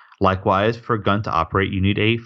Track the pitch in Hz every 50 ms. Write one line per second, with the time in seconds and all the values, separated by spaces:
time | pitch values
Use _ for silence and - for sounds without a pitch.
0 | - _ - - 98 95 95 95 - 104 95 98 104 113 120 120 - - 120 104
1 | 98 104 98 107 104 - - 82 82 - - 98 98 92 101 92 92 101 104 101
2 | 104 110 117 117 117